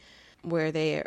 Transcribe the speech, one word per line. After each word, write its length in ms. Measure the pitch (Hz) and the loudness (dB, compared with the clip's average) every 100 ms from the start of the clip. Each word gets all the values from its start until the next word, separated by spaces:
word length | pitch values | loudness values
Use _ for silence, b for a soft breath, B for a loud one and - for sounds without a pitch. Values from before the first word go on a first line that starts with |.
| B B B - | B B B -14
where 300 | 170 165 156 | -2 0 0
they, 320 | 156 156 151 | 0 0 0